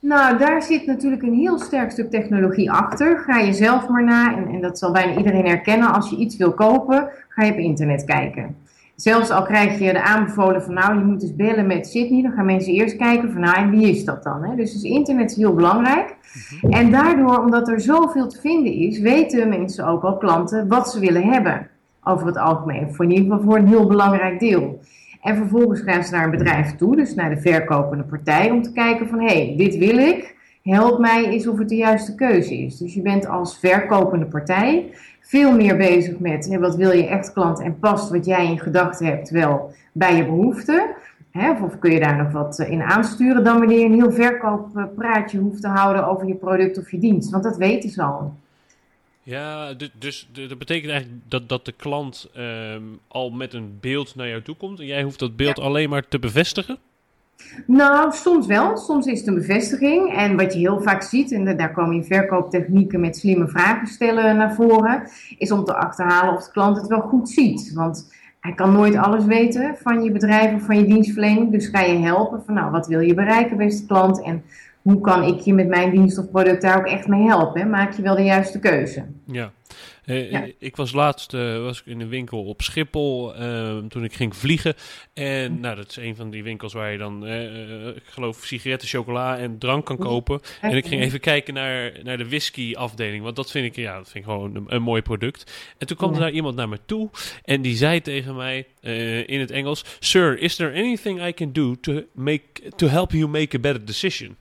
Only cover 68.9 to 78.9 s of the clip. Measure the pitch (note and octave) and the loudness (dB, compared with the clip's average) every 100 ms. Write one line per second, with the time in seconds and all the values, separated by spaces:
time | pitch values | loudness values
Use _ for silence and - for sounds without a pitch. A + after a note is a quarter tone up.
68.9 | G#3 G3 G#3+ G#3 A3+ A#3 A#3+ C#4 D4 B3 | 4 2 2 2 4 2 0 -4 -4 -2
69.9 | A#3 A3+ G3+ G#3 G#3+ A3 G#3+ G#3 G#3 G3+ | 0 0 0 2 4 4 0 0 2 6
70.9 | A3 G#3+ G#3+ G#3 G#3+ A#3 G#3 F#3+ G3+ F3+ | 4 4 0 2 2 2 0 0 0 2
71.9 | F3 E3+ F3+ G#3+ A3 G#3 G3+ D#3 D#3+ E3 | 2 2 0 0 -4 -4 -4 -2 -4 -2
72.9 | D#3+ E3+ F3 G3+ A3+ A#3 G#3 G#3 G#3 - | 0 2 2 4 2 2 0 0 -2 0
73.9 | F#3+ F#3 F#3+ - E3+ - - - _ F#3+ | 2 2 0 -4 -10 -10 -20 -20 _ 2
74.9 | G3 G3+ F3+ - - - F#3+ F3 F3+ F#3 | 4 4 2 2 0 2 2 4 2 2
75.9 | F#3 F#3+ - F#3 F#3 F#3 F3+ F#3+ F#3+ F#3+ | 4 4 2 -2 2 4 4 2 2 0
76.9 | F#3+ - G3+ A3 F#3+ D#3+ E3 G#3 G#3 G3 | -6 0 2 4 2 0 -2 -2 0 -2
77.9 | - F#3+ G3 G3 F#3+ G3 - G#3 D3+ C#3+ | -2 -2 0 2 2 0 -2 0 0 -2